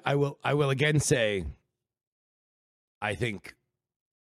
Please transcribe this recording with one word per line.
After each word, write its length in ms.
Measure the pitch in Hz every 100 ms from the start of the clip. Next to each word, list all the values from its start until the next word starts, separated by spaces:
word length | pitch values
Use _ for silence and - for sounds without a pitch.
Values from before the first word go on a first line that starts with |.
| 139
I 100 | 143
will, 220 | 139 -
I 100 | 127 147
will 140 | 139
again 300 | 135 151 151
say, 460 | - 139 107 101 76 - _ _ _ _ _ _ _ _ _ _ _ _ _ _
I 140 | 104 92
think 400 | 117 98 - - _ _ _ _ _ _ _